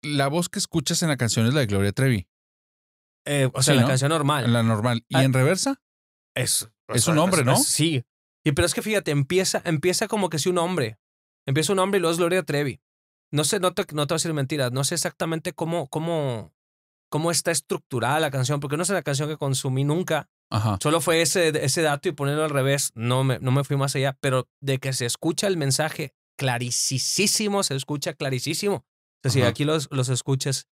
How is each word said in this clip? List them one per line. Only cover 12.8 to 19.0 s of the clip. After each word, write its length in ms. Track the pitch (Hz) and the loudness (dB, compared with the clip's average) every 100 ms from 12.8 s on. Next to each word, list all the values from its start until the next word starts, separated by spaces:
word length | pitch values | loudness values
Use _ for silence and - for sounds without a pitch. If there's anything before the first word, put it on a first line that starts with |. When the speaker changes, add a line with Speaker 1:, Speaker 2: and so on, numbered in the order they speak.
| _ _ _ _ _ | _ _ _ _ _
Speaker 2:
No 100 | 147 | -2
sé, 140 | 151 208 | 0 0
no 140 | 180 | 0
te, 100 | 180 190 | -2 -6
no 120 | 151 143 | -4 -2
te 60 | |
voy 40 | 165 | -2
a 20 | |
decir 140 | 170 | -2
mentiras. 380 | 156 135 151 127 | -2 -2 -2 -2
No 140 | 127 | -2
sé 100 | 139 | -2
exactamente 580 | 170 180 - 165 160 180 | -2 -4 -4 -4 -4 -6
cómo, 340 | - 165 170 135 | -6 -4 -2 -4
cómo, 680 | 185 170 165 139 117 85 _ _ _ _ _ _ | -4 -2 -2 -2 -4 -10 _ _ _ _ _ _
cómo 200 | 151 165 | -4 -2
está 180 | 170 - | -2 -2
estructurada 680 | 165 - 185 _ 127 113 151 | -4 -4 -8 _ -2 0 0
la 100 | 156 | 0
canción, 300 | 135 127 143 | -2 -2 -2
porque 160 | 143 147 | -2 -4
no 60 | |
es 60 | 175 | -2
la 120 | 190 | -2